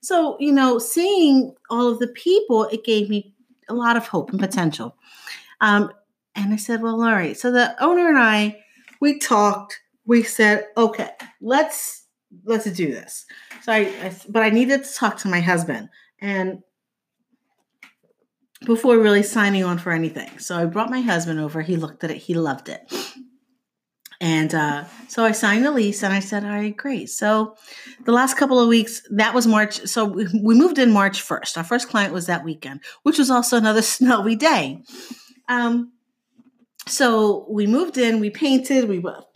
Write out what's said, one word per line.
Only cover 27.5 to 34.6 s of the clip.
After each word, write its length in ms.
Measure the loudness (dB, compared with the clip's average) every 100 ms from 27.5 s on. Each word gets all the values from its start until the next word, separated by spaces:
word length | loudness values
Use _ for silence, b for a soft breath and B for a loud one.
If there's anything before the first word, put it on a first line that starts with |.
| B B B B B
the 80 | 0
last 240 | 2 2 0
couple 220 | 2 4
of 100 | 6
weeks, 340 | 4 2 -6 -4
that 240 | 0 2
was 120 | 2 4
March. 400 | 4 2 -4 -6
So 180 | -4
we, 220 | -2 -2 -2 0
we 120 | 4
moved 240 | 6 6 4
in 120 | 4
March 300 | 6 4 -2
first. 360 | -6 -6 -6 -8
Our 80 |
first 240 | -4 -4 -2
client 240 | -2 -2
was 140 | -4 -4
that 180 | -4
weekend, 360 | -6 -12 -14 -16 B B
which 160 | 0 2
was 120 | 2
also 260 | 2 2 2
another 260 | 2 2
<laughs> 140 | 0 2
snowy 400 | 2 4 2 0
day. 460 | 2 2